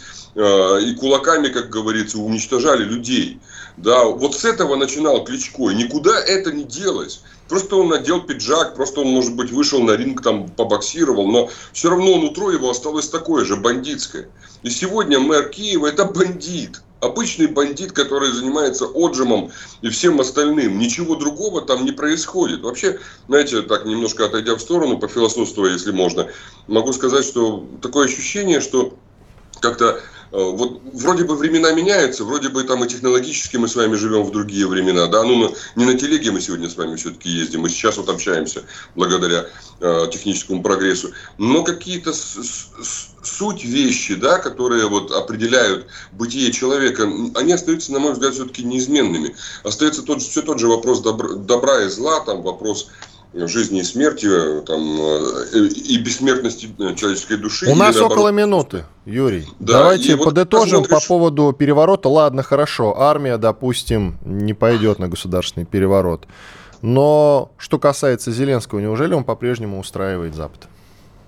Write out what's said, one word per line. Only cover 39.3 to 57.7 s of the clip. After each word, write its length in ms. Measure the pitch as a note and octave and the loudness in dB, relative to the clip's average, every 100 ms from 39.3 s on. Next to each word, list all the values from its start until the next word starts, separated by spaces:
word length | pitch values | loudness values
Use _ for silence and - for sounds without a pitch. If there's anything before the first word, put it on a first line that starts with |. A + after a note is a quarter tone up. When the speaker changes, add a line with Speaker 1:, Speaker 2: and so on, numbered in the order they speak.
| E2+ - - - - | -2 -4 -12 -20 -4
Speaker 1:
э, 280 | F2 E2 E2 | 0 0 -2
техническому 520 | E2+ G#2 F#2 - F#2 | -4 -4 -4 -4 -4
прогрессу, 480 | G2+ G2 F#2+ F2+ F2+ - - - | 0 0 0 -2 -6 -12 -16 -4
но 260 | A2 D3+ | 0 0
какие-то 500 | E3 E3+ F3+ F3+ E3 | 0 -6 -8 -10 -8
с-, 240 | C#3+ - G2+ | -8 -8 -12
с-, 300 | A#2 - - - | -12 -12 -14 -14
с-, 280 | A#2+ - - - | -12 -12 -14 -14
суть 420 | - - G#3 - | -12 -6 -6 -6
вещи, 520 | A#2+ C3+ C3 - - F#2+ | -4 0 2 0 -4 0
да, 240 | B2+ F3+ | 2 2
которые 480 | D3 A#2+ B2 A#2 G#2 | 0 -4 0 2 2
вот 240 | G2+ - | 0 -2
определяют 720 | - - A2 A2+ B2+ G#2+ F2 E2 - - | -4 -4 -4 2 4 4 0 -6 -18 -16
бытие 400 | F#2+ A#2 C3 B2 | -8 -6 -2 -2
человека, 520 | A#2+ C3 C#3 C3 G#2+ | 0 0 2 0 0
м, 280 | G#2 G2 A#2+ A2+ | -2 -2 -4 -2
они 180 | D3 | 2
остаются, 380 | F3 - D#3+ - | 2 0 -4 -2
на 60 | C3+ | -2
мой 140 | D3 | -2
взгляд, 200 | B2+ C3+ | 0 -2
всё-таки 300 | B2+ B2+ - | -4 -10 -8
неизменными. 720 | A#2+ B2+ C3 D3 G#2+ E2 D2+ - - - | -4 -2 0 2 2 0 -4 -8 -16 -10
Остаётся 380 | G#2 - D3+ - | -8 0 0 0
тот 180 | - C#3 | -4 -4
же, 80 | - | -4
всё 140 | D3+ | -4
тот 160 | D3+ C3 | -4 0
же 80 | A#2 | 2
вопрос 340 | A#2 A#2+ A#2+ | 2 2 0
добр-, 340 | A2+ A2 G#2+ G2 | 0 -2 -4 -4
добра 480 | G2 A#2+ C3 C3 | 0 2 4 2
и 60 | G2 | 2
зла, 320 | F#2+ D3 D#3 | -2 -2 -2
там, 200 | - F#2+ | -2 -6
вопрос 460 | F2+ - G#2+ G2 - - - - - F2 | -6 -6 -4 -6 -8 -16 -20 -20 -14 -6
жизни 440 | E2+ G#2+ F#2+ F#2+ | -4 -2 0 -2
и 40 | |
смерти, 440 | F2+ A#2 D3 - G#2 | -2 0 0 0 2
э, 320 | F2+ D#2 D2+ | 2 2 -2
там, 180 | D#2 D#2 D#2 D#2 | -4 -4 -2 -2
э, 640 | D#2 D2+ C#2 - - A2+ G2+ | 0 0 -2 -6 0 2 2
и 300 | - - A#2+ | 0 -2 -2
бессмертности, 720 | A#2 - C3 B2+ A#2 - A2+ G2+ | -2 -2 0 0 -2 -6 -12 -8
э, 160 | F#2+ E2+ | -6 -2
человеческой 420 | G#2 F#2+ - G#2+ | -2 -2 -4 -4
души 280 | G#2 - | -4 -2
Speaker 2:
У 40 | B2 | 2